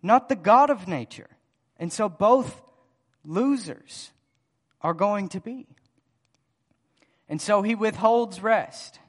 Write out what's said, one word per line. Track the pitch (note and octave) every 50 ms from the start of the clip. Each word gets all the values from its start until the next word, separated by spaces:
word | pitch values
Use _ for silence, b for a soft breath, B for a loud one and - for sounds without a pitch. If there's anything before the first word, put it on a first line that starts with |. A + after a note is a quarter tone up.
not | - F3 A3 B3+ B3+ -
the | C#4
God | G3 D#3+ F#3 G#3+ B3 C#4+ D4
of | C#4+ G#3+ F#3 F3+
nature." | F3+ C#3 C3+ - - - - - _ _ _ _ _ _ _ _ _ _
And | E3 E3+ -
so | - A3 G#3
both | E3 - F#3+ G#3+ B3 C4+ B3 - - - _ _ _ _ _ _ _ _ _ _ _ _ _
losers | D3+ D#3 F#3 A#3+ C#4 C#4 C4 G3+ E3+ C3 - _ _ - - - - _ _ _ _ _ _ _ _ _ _ _ _ _ _
are | - D#3 E3+
going | D#3+ F#3 G#3 G#3 G3+ G3 F3+
to | - F#3+
be. | - A3+ B3 C4 - _ - _ _ _ _ _ _ _ _ _ _ _ _ _ _ _ _ _ _ _ _ _ _ _ _ _ _ _ _ _ _ _
And | D3+ D#3
so | - - G#3+ G#3
he | G3 G#3+ A#3
withholds | G#3 G#3+ A3 G#3+ - F#3+ A3 A#3 A#3+ A#3 A3 F#3 F3+
rest | F#3 A3 A3+ G3+ B2+ - - - - - _ - _